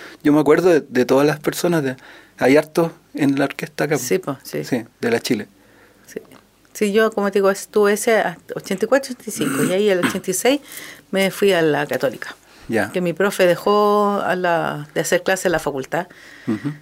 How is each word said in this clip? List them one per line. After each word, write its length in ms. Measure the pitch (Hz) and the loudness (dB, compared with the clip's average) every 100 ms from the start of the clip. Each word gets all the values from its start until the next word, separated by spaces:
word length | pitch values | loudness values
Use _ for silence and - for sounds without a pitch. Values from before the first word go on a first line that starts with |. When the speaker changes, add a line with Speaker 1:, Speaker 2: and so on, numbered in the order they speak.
| - - | -20 -2
Speaker 1:
Yo 100 | 151 | 2
me 60 | 151 | 4
acuerdo 280 | 143 165 180 | 4 4 4
de, 120 | 151 | 2
de 240 | - 123 123 | 2 0 2
todas 200 | 131 147 | 4 2
las 140 | 151 | 0
personas, 420 | - - 175 165 | -4 -2 -2 0
de, 120 | 135 131 - - - - | -2 -6 -14 -20 -20 -2
hay 200 | 127 147 | 4 4
hartos 340 | 156 - 165 - _ | 4 0 -2 -4 _
en 260 | - 139 139 | -2 0 0
la 60 | 139 | -2
orquesta 400 | - 165 - 151 | -4 -12 -6 -2
acá, 120 | 147 | -2
Speaker 2:
Sí, 220 | - 185 | -2 -2
po, 180 | 170 - | -4 -10
sí. 200 | - 147 | -10 -10
Speaker 1:
sí, 200 | 147 123 117 _ | -4 -6 -6 _
de 100 | 120 | -2
la 80 | 113 | -2
Chile. 260 | - 113 104 _ _ _ _ _ - | 0 -4 -4 _ _ _ _ _ -18
Speaker 2:
Sí. 120 | - - - _ _ _ | -16 -16 -20 _ _ _
Sí, 200 | - 208 | -4 0
yo, 200 | 208 220 | 2 2
como 180 | 214 202 | 0 -2
te 60 | 202 | 2
digo, 140 | 196 | 2
estuve 420 | 196 - 214 202 | 0 -2 2 2
ese 220 | 208 240 214 | 2 2 2
hasta 400 | 180 165 - - | 0 -6 -12 -14
ochenta 300 | - 190 220 | -8 -4 0
y 20 | |
cuatro, 260 | 269 269 | 0 0
ochenta 160 | 247 220 | -10 -12
y 20 | |
cinco, 320 | 208 165 135 | -6 -4 -2
y 100 | - | 0
ahí 160 | 185 208 | 2 2
el 100 | 185 | 2
ochenta 320 | 175 196 - | 0 -2 -4
y 20 | |
seis 260 | 180 247 285 - - - - _ | -2 0 0 -4 -18 -18 -20 _
me 180 | 196 196 | -2 0
fui 240 | - 202 | 2 2
a 80 | 175 | 4
la 240 | 160 143 147 | 2 0 -2
Católica. 500 | 127 135 110 - - _ - - | -2 -2 -4 -12 -16 _ -20 -4
Speaker 1:
Ya. 240 | 110 - | -2 -2
Speaker 2:
Que 80 | 185 | -2
mi 140 | 175 | -4
profe 320 | 165 196 - 180 | 0 -2 2 2
dejó 720 | 170 202 208 208 208 202 202 120 | 2 2 2 4 2 2 0 -2
a 100 | 180 | -2
la, 540 | 180 165 147 147 147 165 | 0 0 -2 -6 -6 -6
de 60 | |
hacer 200 | 160 175 | -2 0
clases 240 | 185 190 185 | 0 -2 -2
en 60 | |
la 80 | 160 | -2
facultad 480 | 147 139 131 156 190 - - - - | -2 -6 -6 -6 -6 -14 -20 -12 -6
Speaker 1:
Ujú. 260 | 104 147 151 | -6 -6 -10